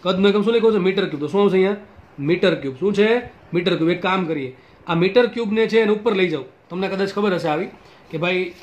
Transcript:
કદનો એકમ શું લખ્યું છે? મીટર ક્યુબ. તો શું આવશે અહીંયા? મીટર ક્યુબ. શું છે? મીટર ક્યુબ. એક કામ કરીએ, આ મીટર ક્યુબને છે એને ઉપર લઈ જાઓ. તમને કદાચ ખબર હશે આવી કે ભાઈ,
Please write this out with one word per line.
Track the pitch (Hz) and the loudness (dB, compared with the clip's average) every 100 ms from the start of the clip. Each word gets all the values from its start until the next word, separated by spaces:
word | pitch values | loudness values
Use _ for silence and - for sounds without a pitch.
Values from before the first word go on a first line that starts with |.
કદનો | 180 185 196 | -2 2 2
એકમ | 208 | 4
શું | 208 | 2
લખ્યું | 233 220 | 2 4
છે? | 214 | 2
મીટર | 180 196 | 2 0
ક્યુબ. | 175 147 | -2 -4
તો | 147 | -2
શું | 196 | 2
આવશે | 202 | 4
અહીંયા? | 185 190 208 - - - - | 4 2 -2 -10 -20 -18 -6
મીટર | 139 180 190 | -2 2 2
ક્યુબ. | 147 135 127 | 0 -4 -4
શું | 196 | 0
છે? | 196 214 240 240 - - | 2 2 2 -4 -16 -8
મીટર | 170 170 160 | -4 -2 0
ક્યુબ. | 160 | 0
એક | 170 | 0
કામ | 185 190 | -2 -2
કરીએ, | 165 151 127 - _ _ - | -2 -6 -8 -14 _ _ -4
આ | |
મીટર | 165 190 240 240 | 0 2 4 2
ક્યુબને | 233 220 220 220 | 0 -2 0 2
છે | 220 | 2
એને | 208 | 2
ઉપર | 214 226 | 0 0
લઈ | 190 185 | 0 0
જાઓ. | 151 127 - - | -2 -8 -18 -12
તમને | 175 190 | -6 -4
કદાચ | 190 196 | -2 -4
ખબર | 208 208 | -2 -2
હશે | 170 156 | 0 -2
આવી | 151 208 - - - - | -4 -6 -12 -20 -20 -12
કે | 156 | -6
ભાઈ, | 175 185 180 - | -2 -2 -6 -10